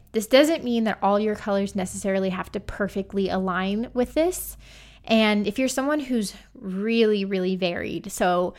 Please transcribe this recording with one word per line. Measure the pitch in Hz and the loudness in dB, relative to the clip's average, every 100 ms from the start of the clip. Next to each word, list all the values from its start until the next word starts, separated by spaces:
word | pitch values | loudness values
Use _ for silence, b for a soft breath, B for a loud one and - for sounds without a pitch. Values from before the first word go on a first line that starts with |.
| - | -8
this | 220 208 | -6 4
doesn't | 262 302 330 | 6 6 2
mean | 247 233 | 0 0
that | 220 - | 0 0
all | 190 208 | 2 2
your | 214 208 | 0 -2
colors | 214 196 196 196 | -2 -2 0 -2
necessarily | 185 196 196 190 190 | -4 -4 -2 0 0
have | 185 - | -2 -6
to | 202 | -8
perfectly | - - 196 196 190 202 190 | -8 -4 -4 -4 -4 -2 0
align | 185 190 180 190 208 247 | 0 0 0 -2 -2 -2
with | 247 247 | -2 0
this. | 302 339 - - - B B B B | 2 2 0 -8 -14 B B B B
And | - 220 214 208 202 | 2 4 4 2 0
if | 208 | 0
you're | 262 | 0
someone | - 269 302 | 0 0 0
who's | 254 240 190 B B | 0 -2 -2 B B
really, | - 190 190 214 226 214 208 | -14 -8 -4 0 4 4 2
really | 196 190 185 185 | 0 -2 0 0
varied, | 180 175 92 175 196 | -2 -2 -4 -6 -8
so | - 190 180 180 | -2 0 2 0